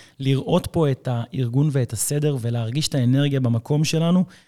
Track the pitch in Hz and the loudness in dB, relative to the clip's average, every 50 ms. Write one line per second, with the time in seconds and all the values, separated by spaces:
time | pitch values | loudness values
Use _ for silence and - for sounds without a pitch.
0 | - - _ - 135 135 135 131 - - 170 175 - - - 170 160 143 131 - | -20 -20 _ -6 -2 0 0 0 0 0 0 0 0 0 -2 0 0 0 0 -2
1 | - 131 123 117 117 - - 143 127 117 117 139 147 156 135 143 120 - - 104 | -4 -4 -4 -4 -4 -6 -4 -4 -2 0 2 2 2 2 2 0 0 -2 -2 -4
2 | - - 147 147 147 151 143 131 110 120 120 120 113 113 120 143 - - - 139 | -4 -2 -2 0 0 0 -2 -2 -2 -2 -2 -2 -4 -2 -2 -2 -2 -2 0 0
3 | 120 120 131 139 143 143 139 135 127 117 117 117 - - 151 147 160 156 - 160 | 2 4 4 2 2 2 0 0 0 2 0 0 0 0 0 0 0 0 0 0
4 | 165 170 180 185 180 - - - _ | 2 2 2 2 2 0 -4 -16 _